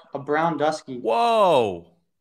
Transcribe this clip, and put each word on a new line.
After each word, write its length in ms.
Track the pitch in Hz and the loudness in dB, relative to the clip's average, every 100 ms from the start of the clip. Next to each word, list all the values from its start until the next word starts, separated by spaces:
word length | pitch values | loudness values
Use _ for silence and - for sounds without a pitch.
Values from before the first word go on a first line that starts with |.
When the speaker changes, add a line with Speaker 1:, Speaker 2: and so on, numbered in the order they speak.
| _ | _
Speaker 1:
a 60 | 135 | -10
brown 380 | 135 151 165 147 | -4 -2 -2 -2
dusky. 400 | 151 - - 123 | -2 -4 -10 -6
Speaker 2:
Whoa. 880 | 220 233 233 226 190 143 107 87 - _ _ _ | -2 0 2 4 4 4 2 -4 -14 _ _ _